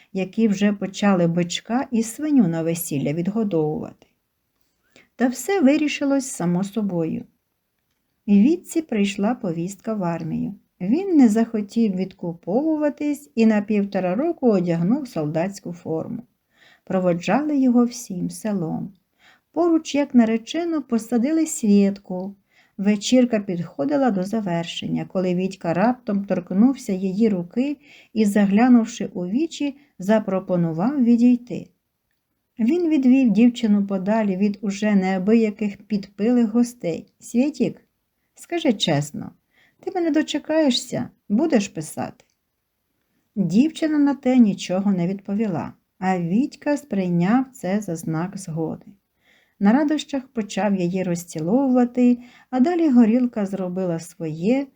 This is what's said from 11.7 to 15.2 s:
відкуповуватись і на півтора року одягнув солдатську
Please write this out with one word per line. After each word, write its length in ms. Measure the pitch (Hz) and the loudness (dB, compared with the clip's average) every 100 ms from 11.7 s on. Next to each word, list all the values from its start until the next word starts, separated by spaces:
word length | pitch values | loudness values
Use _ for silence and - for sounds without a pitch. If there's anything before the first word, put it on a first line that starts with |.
| - 226 185 | 0 0 0
відкуповуватись 1400 | 185 - 175 170 - 202 311 311 302 294 294 285 - - | -4 -6 -10 -8 -4 -2 0 0 -2 -2 -4 -4 -6 2
і 100 | 226 | 2
на 160 | 214 | 2
півтора 540 | 208 208 202 202 185 185 | 0 -2 -2 -2 -2 0
року 340 | 320 330 254 | -2 0 2
одягнув 560 | 202 175 165 170 262 262 | 2 2 0 0 0 -2
солдатську 640 | - | -6